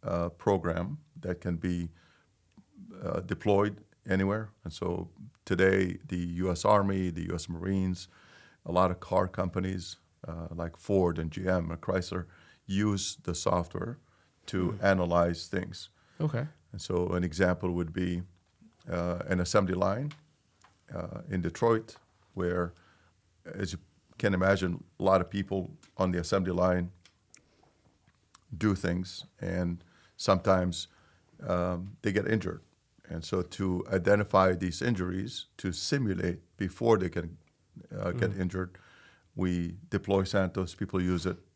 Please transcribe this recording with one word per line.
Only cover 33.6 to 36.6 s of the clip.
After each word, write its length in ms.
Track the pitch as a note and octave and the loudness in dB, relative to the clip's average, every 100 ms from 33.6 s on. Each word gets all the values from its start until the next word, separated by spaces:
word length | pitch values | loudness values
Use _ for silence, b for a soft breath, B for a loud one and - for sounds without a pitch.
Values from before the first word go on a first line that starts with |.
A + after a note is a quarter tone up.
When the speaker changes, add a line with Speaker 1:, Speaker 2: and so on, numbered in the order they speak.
| F#2+ F2+ - | -2 -2 0
Speaker 1:
identify 640 | G2 F2 G2+ G#2 G2 F#2 | 0 4 4 6 4 4
these 280 | F2+ F2+ E2 | 4 -2 -2
injuries, 640 | B2 A2 F2+ F2+ A2 - - - | -2 0 -2 -4 -6 -10 -14 -8
to 140 | F#2+ | -6
simulate 680 | E2+ - C#3+ A#2 F#2 F2+ F2 - | -4 -2 0 0 0 -2 -4 -10
before 400 | _ | _